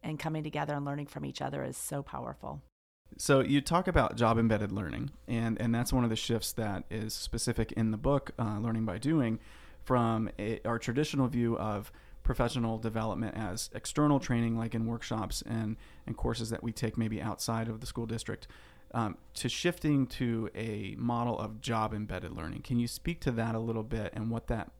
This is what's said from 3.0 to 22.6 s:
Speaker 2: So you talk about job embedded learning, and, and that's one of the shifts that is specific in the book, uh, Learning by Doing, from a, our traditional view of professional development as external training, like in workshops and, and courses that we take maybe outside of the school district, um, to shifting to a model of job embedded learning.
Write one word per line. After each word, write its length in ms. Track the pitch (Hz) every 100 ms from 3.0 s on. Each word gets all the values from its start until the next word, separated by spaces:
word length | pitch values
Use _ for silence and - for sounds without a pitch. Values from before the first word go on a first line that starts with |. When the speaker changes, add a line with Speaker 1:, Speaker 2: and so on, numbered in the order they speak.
| _ -
Speaker 2:
So 220 | - 139
you 200 | 135 143
talk 260 | 139 170 185
about 280 | 165 120 113
job 220 | 117 113
embedded 340 | 113 107 104
learning, 380 | 104 87 58 131 - -
and, 320 | 117 113 113
and 140 | 117
that's 180 | 117 120
one 120 | 131
of 80 | 120
the 40 | 113
shifts 360 | - 113 -
that 320 | - 107 95 -
is 240 | 110 110 -
specific 560 | - 117 - 117 110
in 180 | - 113
the 80 | 107
book, 360 | 139 143 - -
uh, 220 | 113 107
Learning 260 | 117 113 110
by 140 | 92
Doing, 400 | 135 160 117 110 - - - -
from 460 | - 127 117 113 107 -
a, 220 | 104 113 -
our 120 | 117
traditional 500 | - 120 151 139 127
view 300 | 120 117 117
of 340 | 107 104 - - - -
professional 560 | - 123 117 131 117 113
development 580 | 113 110 110 95 110 92
as 360 | 107 101 -
external 460 | - - - 147 143
training, 360 | 139 120 117 113
like 200 | 113 113
in 100 | 113
workshops 560 | 117 - 110 101 - -
and, 300 | 113 110 110 - - -
and 100 | 117
courses 360 | 123 117 110
that 100 | 113
we 100 | 117
take 240 | 110 110 107
maybe 240 | 113 107
outside 480 | 101 98 - 113 113
of 120 | 113
the 80 | 117
school 180 | - 117
district, 420 | 127 - - - - - - -
um, 240 | 117 110 - -
to 160 | - 123
shifting 580 | - 175 175 151 143 127
to 420 | - 123 113 110 -
a 400 | 113 107 98 -
model 400 | 120 120 120 117
of 220 | 107 107
job 340 | 113 113 107
embedded 380 | 107 104 92 90
learning. 300 | - 82 101